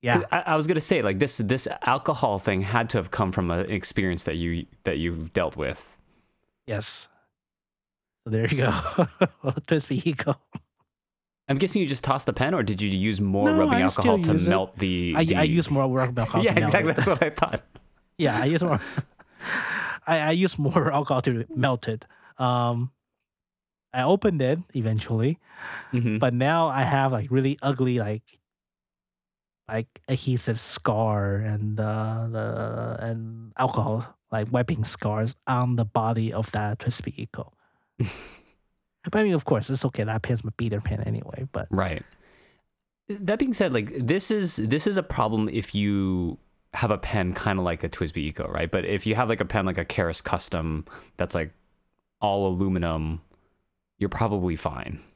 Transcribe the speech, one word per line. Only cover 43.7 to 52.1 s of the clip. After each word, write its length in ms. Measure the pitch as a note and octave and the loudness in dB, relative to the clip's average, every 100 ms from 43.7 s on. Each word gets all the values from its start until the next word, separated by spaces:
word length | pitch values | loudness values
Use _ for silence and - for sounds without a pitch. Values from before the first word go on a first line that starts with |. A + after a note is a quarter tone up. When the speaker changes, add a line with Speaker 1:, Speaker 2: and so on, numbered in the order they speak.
Speaker 2:
like, 180 | B2 G#2 - | 0 -2 -4
this 320 | A#2+ F3+ - | 0 0 0
is, 280 | G#3+ F3+ - | 0 0 -2
this 280 | A2 C#3+ F3+ | 0 0 2
is 100 | F#3+ | 0
a 60 | |
problem 480 | D#3+ - A2+ A2 G#2+ | -2 -2 0 2 0
if 240 | A2+ G#2 | -2 -2
you 640 | G#2 G#2 G2+ G2 F#2 F2 - _ _ _ - | 0 2 2 2 0 -2 -4 _ _ _ -4
have 160 | A2+ | 0
a 80 | G#2 | 0
pen 340 | - A2 F#2 | 0 -2 -2
kinda 300 | F#2 - F#2+ | -2 -2 0
like 200 | F2+ E2 | 0 -2
a 60 | F2 | -6
Twisby 280 | - E2+ E2 | -4 -4 -4
Eco, 300 | D2+ D#2 - | -6 -6 -6
right? 220 | - E2 | -4 -2
But 160 | F#2+ F2+ | -2 0
if 220 | G2+ A2 | -2 0
you 80 | G#2+ | 0
have, 120 | A#2+ | 0
like, 140 | A2+ | 0
a 40 | F#2 | 0
pen 200 | A2 F#2+ | 0 0
like 140 | E2+ | -2
a 60 | E2+ | -2
Karas 380 | - F2 E2 | 0 0 -2
Custom 600 | - E2+ - F2 D#2+ D#2 - - - - | -4 -4 -2 -4 -2 -4 -6 -16 -20 -6
that's, 160 | F2 | -4
like, 180 | F2+ E2 - _ _ _ _ _ | -4 -6 -10 _ _ _ _ _